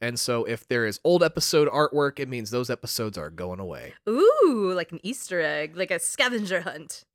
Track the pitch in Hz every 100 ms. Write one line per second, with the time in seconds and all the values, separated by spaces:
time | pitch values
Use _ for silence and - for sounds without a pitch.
0 | 117 120 - 120 113 117 - 120 110 101
1 | 156 175 160 165 - 156 147 135 151 147
2 | 143 143 131 123 107 123 123 120 - -
3 | 110 92 78 82 90 92 90 71 - -
4 | - 240 427 605 381 233 190 185 165 165
5 | 190 262 - 180 156 151 151 170 185 170
6 | - - 254 233 196 180 175 156 160 -
7 | _